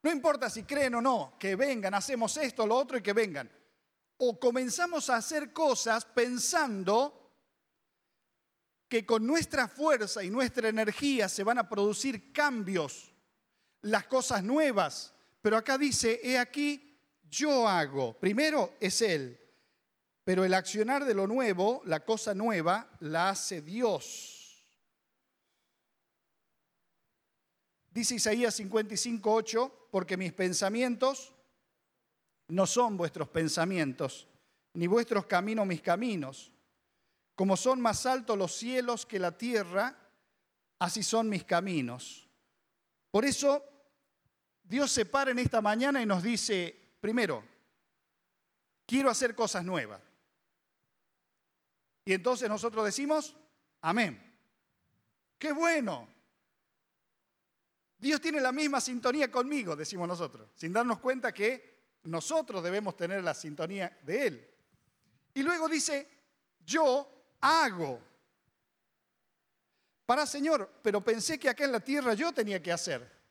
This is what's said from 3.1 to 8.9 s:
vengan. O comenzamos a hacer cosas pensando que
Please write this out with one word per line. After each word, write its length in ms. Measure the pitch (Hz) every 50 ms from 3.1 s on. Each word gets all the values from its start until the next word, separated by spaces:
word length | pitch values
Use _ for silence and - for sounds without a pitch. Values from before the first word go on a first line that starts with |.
| 202
vengan. 380 | 220 226 202 156 143 127 - _ _ _ _ _ _ _ _ _ _ _ _ _ _
O 200 | 254 247 226 -
comenzamos 720 | - 247 240 254 254 247 - - 349 349 349 302 - -
a 60 | 254
hacer 360 | 226 220 - - 302 294 - -
cosas 520 | - 320 294 247 - - 226 220 226 -
pensando 1300 | - _ 247 240 247 247 247 - - 359 339 302 262 214 196 185 180 208 226 269 294 - - _ _ _ _ _ _ _ _ _ _ _ _ _ _ _ _ _ _ _ _ _ _ _ _ _ _ _ _ _ _ _ _ _
que 160 | _